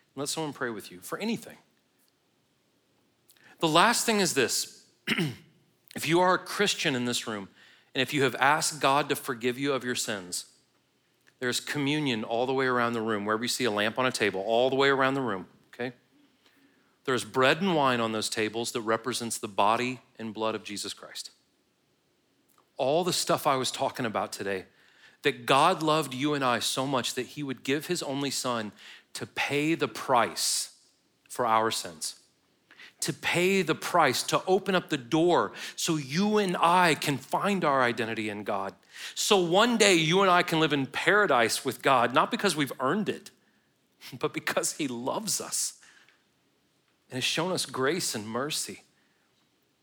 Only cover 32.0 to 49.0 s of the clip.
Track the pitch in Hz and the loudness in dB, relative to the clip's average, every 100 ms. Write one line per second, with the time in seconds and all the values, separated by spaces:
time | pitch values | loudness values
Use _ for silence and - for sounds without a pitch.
32 | - - _ _ _ _ _ - - - | -10 -10 _ _ _ _ _ -20 -20 -8
33 | - - - 165 180 196 160 156 - 175 | -6 -4 -2 2 2 2 2 -2 0 4
34 | 147 120 - 151 - 190 196 185 - 147 | 4 2 0 0 2 0 2 -2 0 -6
35 | 117 156 175 156 101 - - - - 160 | 0 2 4 4 2 -4 -12 -6 -2 -2
36 | 131 151 208 214 196 175 165 180 175 160 | -2 0 2 2 2 2 4 6 4 2
37 | - 135 - - 175 196 165 135 123 120 | 0 -2 -2 -2 0 0 2 2 2 0
38 | 113 113 107 104 104 101 98 - _ - | -4 -4 -6 -6 -4 -4 -6 -10 _ -16
39 | - - - 202 175 180 240 233 202 170 | -12 -4 2 4 4 4 4 6 6 6
40 | 156 185 196 175 170 160 156 143 135 - | 4 4 6 4 4 2 2 0 -2 -2
41 | 160 202 202 131 113 - 135 123 139 131 | 2 4 4 4 2 0 -4 -2 2 4
42 | 120 131 180 233 202 151 135 - 131 196 | 4 2 0 0 -2 0 -4 -2 -2 0
43 | 170 90 - _ _ _ _ _ _ _ | -2 -6 -10 _ _ _ _ _ _ _
44 | - 131 147 156 - - 165 - 147 120 | -18 -8 -6 -6 -4 -2 -2 -4 -6 -4
45 | 127 131 214 - 85 - - - - - | -4 -4 -4 -6 -4 -6 -6 -8 -20 -20
46 | _ _ _ _ _ _ _ _ _ _ | _ _ _ _ _ _ _ _ _ _
47 | - 127 123 - 175 170 - 131 131 180 | -10 -4 -2 0 -2 -2 -4 -2 0 0
48 | - 117 104 113 143 147 - 95 _ _ | -2 -6 -6 -6 -4 -4 -6 -10 _ _